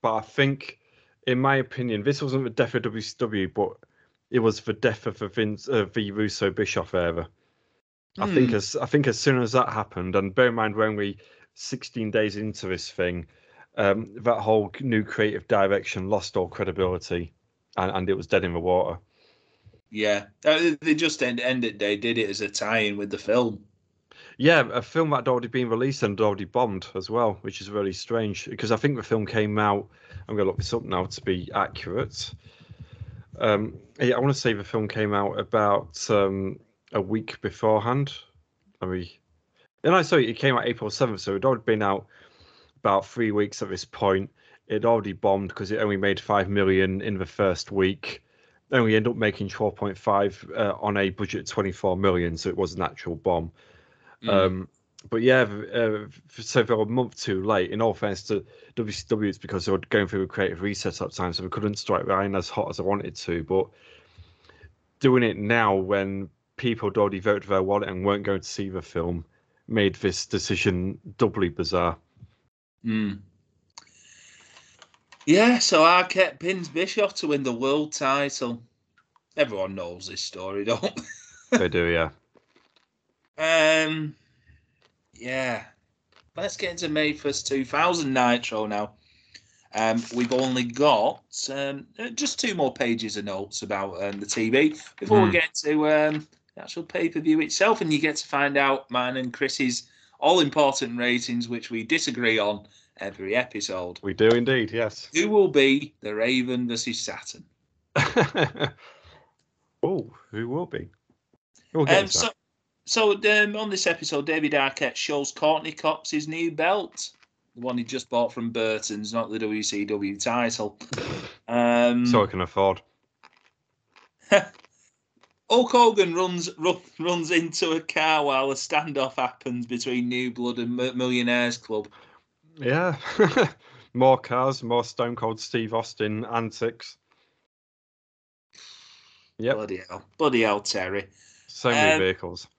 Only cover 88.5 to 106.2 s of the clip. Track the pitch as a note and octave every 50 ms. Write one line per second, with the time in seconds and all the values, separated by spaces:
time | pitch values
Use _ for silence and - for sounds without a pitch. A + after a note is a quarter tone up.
88.5 | A#2+ A2 A2 G#2+ G#2+ G#2 G#2 G#2 - _ _ _ _ _ _ _ _ - _ _
89.5 | _ _ _ _ - G#2 A2 A2+ A2+ A#2 A#2 - A#2 A#2+ B2 A#2+ C3 B2+ C3 C3
90.5 | B2+ B2+ B2 A#2+ A#2 B2+ C#3+ D3 C3+ G#2+ G#2 C3+ - - _ _ - - - -
91.5 | C3+ C#3 C#3 C#3 C#3 C#3 - _ _ - A3 B3 A#3 - C#4+ C4+ - - - A#3+
92.5 | G3+ E3+ D3 C3 A#2+ - C3+ A#2+ A#2 A2+ A2+ G#2+ G2+ G#2 G2+ G2+ G2 F#2+ G2+ G2+
93.5 | - - - G2 G#2 G2 G2 G2 F2+ F2 G2 G2+ G2+ G2+ G2+ G2+ - - A2+ A2
94.5 | A#2 C3+ D3+ D#3 D3+ - - - - - G3+ F#3+ G#3+ G#3 F#3 E3+ - F3 E3 D#3+
95.5 | _ - - D3 D3+ D3+ D3+ D3+ D#3 D3+ D3+ D#3 D3+ D#3 D3+ _ _ _ _ _
96.5 | _ - - - - E3+ E3 E3+ - F3+ F#3+ E3+ E3+ E3 D#3 D#3+ D#3 D#3 D#3+ D3+
97.5 | - - F#3+ G#3+ A3 G#3+ F#3+ D#3+ D3+ C#3+ D3+ D#3 D3 D3+ - - - C#3 C#3+ C#3+
98.5 | C#3 C#3+ C#3 C#3 C3+ C3+ - _ B2 B2 B2 B2+ B2+ C3 B2+ B2 A#2+ - C#3+ C3
99.5 | - - C#3 B2+ A#2+ - - _ _ _ _ _ _ _ - D3 F3 F#3 D#3+ C#3+
100.5 | - D#3 D3 C#3 C3+ - C#3 A#2 A#2 A#2+ A#2+ B2 B2 B2 A#2+ - A#2+ A#2+ A#2 A#2
101.5 | A#2+ A#2 - - A#2+ A2+ A2+ A2+ D#3+ D#3+ - - B2+ A#2+ B2 A#2 A2 A2 G#2 G#2
102.5 | G#2 G2+ G#2 - _ _ _ _ _ - - G2 F2+ - F#2+ F#2+ G#2 B2 B2 -
103.5 | - G#2+ G2+ - F#2+ F#2 F2+ F2+ F2 - - G2+ E2+ - G#2+ A2 A#2 A#2+ A#2+ A#2
104.5 | C3+ B2+ A2+ G2+ A2 A2+ A#2 G#2+ - - - - - D#3+ F3+ G#3 G#3+ G#3 G3 F3
105.5 | - C#3+ C3+ C#3 C3+ C#3+ D3 D3 _ _ - G#2+ G#2+ G#2+